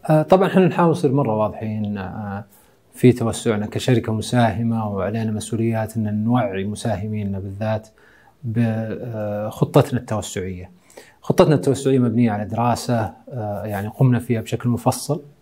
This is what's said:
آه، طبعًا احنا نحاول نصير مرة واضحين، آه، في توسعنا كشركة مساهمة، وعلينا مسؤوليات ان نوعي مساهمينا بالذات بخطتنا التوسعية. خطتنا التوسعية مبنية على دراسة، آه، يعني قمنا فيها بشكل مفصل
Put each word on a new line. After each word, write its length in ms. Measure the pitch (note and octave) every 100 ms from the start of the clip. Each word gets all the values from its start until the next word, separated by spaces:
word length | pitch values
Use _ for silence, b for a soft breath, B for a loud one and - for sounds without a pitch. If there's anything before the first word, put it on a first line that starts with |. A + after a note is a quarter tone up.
| -
آه، 120 | D#3
طبعًا 260 | D3+ F#3+ F#3
احنا 180 | F#3+ F#3
نحاول 240 | - F3
نصير 220 | D3+ C#3+
مرة 240 | C3+ A#2+ G#2+
واضحين، 600 | G#2+ - A2 G#2+ G#2 G#2
آه، 460 | F#2 E2+ G#2 G2 - b b b _
في 180 | - B2+
توسعنا 540 | A#2 A#2 G2+ A#2+ G#2+ G#2+
كشركة 460 | - - A#2+ A2+
مساهمة، 760 | A2 G2+ B2 A#2 G2 A#2 A2+ G#2+
وعلينا 420 | G2 F#2+ A2 A2
مسؤوليات 680 | G#2+ - A2 A2+ A2+ A2 A#2
ان 280 | G#2+ G#2+
نوعي 400 | A2 B2 G#2 F#2+
مساهمينا 760 | G2 G#2 A#2+ F#2+ G#2+ G#2+ G2+ G2
بالذات 500 | G2 G2 A2 A2 - _ b b b b
بخطتنا 1600 | A#2+ A2 A2+ A2 A2 G2+ B2 A2 G#2+ G#2 G#2+ - D3 - - A#2+
التوسعية. 680 | - G#2+ G2 - F#2 F2+ F2 _ B B B B
خطتنا 340 | - D3+ E3+
التوسعية 440 | C#3+ - B2+ C3+ C3
مبنية 320 | A#2+ A2 A#2+
على 140 | G#2
دراسة، 680 | G#2 G#2+ A#2+ A2+ - A#2+ G2+ - -
آه، 320 | C3 G#2 G2+
يعني 240 | G#2 G2+ G#2+
قمنا 300 | - C3 A#2+
فيها 220 | - A2+
بشكل 280 | G#2+ - B2
مفصل 540 | A#2 - - - D3+ - _